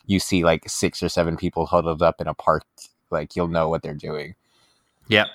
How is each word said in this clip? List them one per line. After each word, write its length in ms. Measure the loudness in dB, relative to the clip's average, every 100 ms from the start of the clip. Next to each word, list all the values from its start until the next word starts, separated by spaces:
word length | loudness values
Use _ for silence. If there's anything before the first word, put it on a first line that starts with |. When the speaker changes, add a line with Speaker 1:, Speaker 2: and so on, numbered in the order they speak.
| 0
Speaker 1:
you 140 | 0
see, 240 | 2 2
like, 260 | 4 2 -2
six 320 | -2 -2 -2
or 80 | -4
seven 260 | 0 0 0
people 300 | -4 -4 0
huddled 380 | 0 0 2
up 180 | 0 0
in 60 | -6
a 80 | -2
park, 280 | 0 0 -2 -20 -20 _ -6
like, 260 | -6 -4 -4
you'll 120 | -2
know 220 | 0 0
what 120 | -2
they're 140 | -6 -10
doing. 400 | -8 -10 -10 -16 _ _ _ _ _ _ 2
Speaker 2:
Yeah. 180 | 2 2